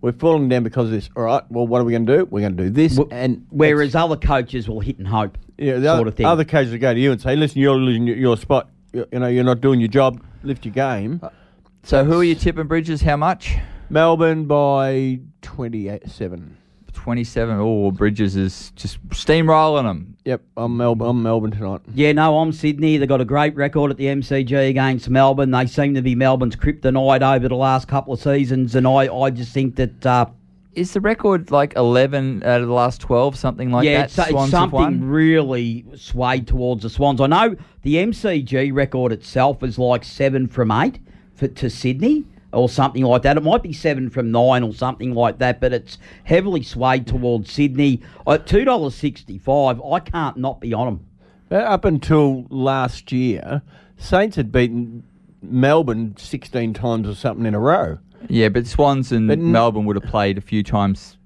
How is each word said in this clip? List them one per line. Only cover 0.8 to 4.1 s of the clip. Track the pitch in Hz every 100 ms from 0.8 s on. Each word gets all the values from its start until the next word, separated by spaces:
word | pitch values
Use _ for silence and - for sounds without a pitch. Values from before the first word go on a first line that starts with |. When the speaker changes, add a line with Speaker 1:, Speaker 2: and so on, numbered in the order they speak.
| 117
Speaker 1:
of |
this. | 110 - -
All |
right, | 117 117 -
well, | 117 120
what | 123
are | 120
we |
gonna | 117 113
do? | 143 185
We're | 101
gonna | 104 90
do | 92
this. | 117 160 131
Speaker 2:
Wh- | 147
Speaker 1:
And | 123 127 123 -
Speaker 2:
whereas | 147 151 147 147
Speaker 1:
that's | 131
Speaker 2:
other | 165